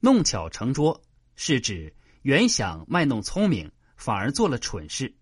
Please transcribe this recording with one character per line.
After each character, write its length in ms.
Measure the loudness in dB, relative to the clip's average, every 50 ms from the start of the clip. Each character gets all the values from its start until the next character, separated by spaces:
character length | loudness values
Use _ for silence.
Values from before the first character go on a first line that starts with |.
弄 220 | 6 6 6 6 4
巧 280 | 2 -2 -4 -6 -8
成 240 | -8 -6 -4 -4 0
拙 260 | 2 2 2 0 0 _ _ _ _ _ _ _
是 240 | -10 -2 0 0 0
指 340 | 0 -2 -6 -6 -10 -14 -18 -20 _ _ _ _ _
原 260 | 2 4 4 4 4
想 360 | 2 0 -2 -4 -4 -8 -10 -2
卖 160 | 0 2 2
弄 180 | 2 0 -2 -4
聪 260 | -6 -2 0 2 2
明， 220 | 2 0 -4 -10 _ _ _ _ _
反 180 | _ -4 -4 -2
而 180 | -2 -2 -4 0
做 160 | 0 0 0
了 100 | 0 -2
蠢 320 | -4 -6 -8 -8 -10 -10
事。 240 | -8 -8 -8 -8 -10 _